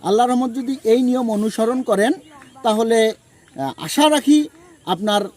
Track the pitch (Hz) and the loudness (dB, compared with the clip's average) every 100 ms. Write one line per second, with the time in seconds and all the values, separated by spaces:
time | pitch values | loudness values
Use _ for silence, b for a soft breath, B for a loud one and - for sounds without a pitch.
0 | 170 214 247 247 254 233 247 262 220 233 | 0 2 2 0 -2 -6 -6 -4 2 2
1 | 254 254 233 214 214 - 226 254 240 196 | 4 0 0 -2 -2 0 -2 -2 0 0
2 | 220 370 - - - - 233 214 226 226 | 2 -2 -8 -20 -20 -6 -2 0 2 2
3 | 220 220 _ _ _ - 135 - 156 - | 2 -2 _ _ _ -8 -8 -8 -6 -2
4 | 302 302 277 302 302 - - - - 180 | 0 0 2 2 2 -10 -20 -18 -8 -4
5 | 208 208 190 | -2 -2 -4